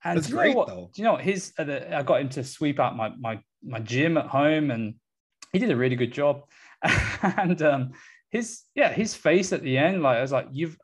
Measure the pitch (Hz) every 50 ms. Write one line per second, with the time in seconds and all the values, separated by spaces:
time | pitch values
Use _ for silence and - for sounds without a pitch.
0 | - 175 175 170 151 - 262 339 - 311 262 240 - - 190 180 180 - - -
1 | 214 226 165 127 131 185 202 185 - - - - 160 143 143 131 - - 170 147
2 | 139 139 127 127 143 131 135 147 127 - - - 160 147 135 143 131 110 95 113
3 | 110 107 - - 123 113 110 107 - _ _ _ - - 123 110 110 110 120 131
4 | 147 170 165 151 123 - 131 135 143 151 156 156 151 139 120 113 113 104 110 -
5 | _ _ _ _ _ _ _ _ - - - 190 247 226 143 117 127 131 123 120
6 | 123 117 - 143 143 147 139 135 - _ _ _ - - - _ - - - -
7 | - - - - - 190 185 - 190 175 180 156 151 151 139 135 127 131 - -
8 | - - - _ _ _ - 233 233 233 - - - _ _ - 277 180 - -
9 | 220 220 - - - 160 165 190 190 - 190 147 - 135 131 131 147 175 196 185
10 | 156 131 120 117 131 135 139 123 - - 135 139 170 165 156 -